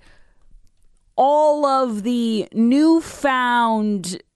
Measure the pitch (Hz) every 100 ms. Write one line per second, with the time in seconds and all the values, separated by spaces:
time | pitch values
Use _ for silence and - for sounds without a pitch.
0 | - - _ _ - - - _ _ _
1 | _ - 262 294 302 294 285 269 254 214
2 | 202 240 233 220 - - 233 269 320 330
3 | - - 277 254 247 240 233 220 214 202
4 | 170 185 -